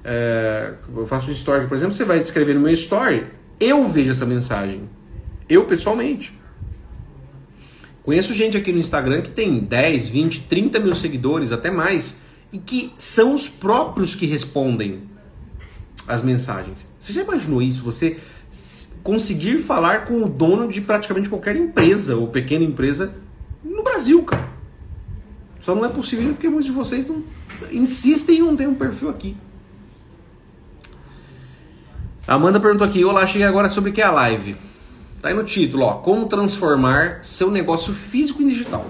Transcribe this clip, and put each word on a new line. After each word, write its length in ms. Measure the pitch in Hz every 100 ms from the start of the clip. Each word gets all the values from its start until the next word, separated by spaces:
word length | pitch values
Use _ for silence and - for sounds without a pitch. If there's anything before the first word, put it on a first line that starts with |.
é, 680 | - 117 117 113 110 107 107 107 -
eu 120 | 123 113
faço 240 | 135 131
um 20 |
story, 340 | 143 - 139 127
por 80 |
exemplo, 200 | 135 180
você 100 | 202
vai 160 | 208 165
escrever 340 | 160 160 147
no 60 | 143
meu 140 | 151
story, 520 | 165 - 208 247 151 - - - -
eu 300 | 226 294 233
vejo 220 | 156 131
essa 160 | 131 123
mensagem, 560 | 123 123 107 98 98 104 - - - - - -
eu 160 | 170
pessoalmente. 760 | - 170 208 226 254 285 - - - - - - - - - - - - - - - - - -
Conheço 320 | - 160 196
gente 220 | 208 220 202
aqui 160 | 190
no 60 | 175
Instagram 420 | 165 147 131 113
que 100 | -
tem 300 | - 208 120
dez, 480 | 98 120 156 139 113
vinte, 380 | 127 165 - -
trinta 320 | 175 240 226
mil 140 | 196
seguidores, 580 | 160 170 135 127 160 127
até 180 | 117 165
mais, 480 | 185 170 180 - - - - -
e 60 | 196
que 340 | 175 254 - -
são 340 | - - 240
os 160 | 285 -
próprios 680 | - 196 214 - - 180
que 120 | - 160
respondem 760 | 147 - 143 131 113 101 95 - - - - - - - - - - -
as 120 | 117
mensagens. 680 | 127 123 - 98 92 92 - -
Você 140 | -
já 100 | 254
imaginou 400 | 392 339 156 127
isso? 220 | 127 127
Você 320 | 120 113 165 160 - - -
s-, 380 | - - - - -
conseguir 540 | - 220 208 160 180 302
falar 480 | - 226 170 202 -
com 160 | 233
o 60 | 208
dono 380 | 135 160 202 233
de 140 | 196
praticamente 480 | 202 208 208 190 202
qualquer 260 | 202 202
empresa 640 | 302 339 - 170 202 139 117
ou 100 | 117
pequena 380 | 131 127 156
empresa 500 | 165 127 131 143 196 - - - - -
no 220 | 311 415
Brasil, 360 | 466 453 247 330
cara. 240 | - - - - - - - - - - - - - -
Só 140 | -
não 100 | 196
é 40 | 240
possível 440 | 269 - 226 254
porque 160 | 285 330
muitos 180 | 302 269
de 60 |
vocês 340 | 262 233 247 277
não 160 | 311 311 - - - -
insistem 680 | 233 262 - 254 302 - 320
em 20 |
não 160 | 339 294
ter 100 | 277
um 80 |
perfil 360 | 262 262 202 302
aqui. 260 | - 196 - - - - - - - - - - - - - - - - - - - - 131 131 - - - - - - - -
A 80 |
Amanda 240 | 135 175 202
perguntou 280 | 208 202 202
aqui, 180 | 196
"Olá, 220 | 185 196 190
cheguei 200 | 202 202
agora, 220 | 190 202
sobre 220 | 202 196
o 20 |
que 80 | 208
é 40 |
a 60 | 208
live?" 460 | 156 120 110 101 92 - - - - - -
Tá 60 | 156
aí 60 |
no 100 | 196
título, 400 | 208 196 147 135
ó, 100 | 117 -
"Como 280 | 175 214 226
transformar 960 | 202 202 - 165 139 131 139 170 -
seu 280 | - - 185
negócio 420 | 202 165 165 202
físico 500 | 202 - 254 294 285
em 60 | 277
digital" 380 | 233 240 185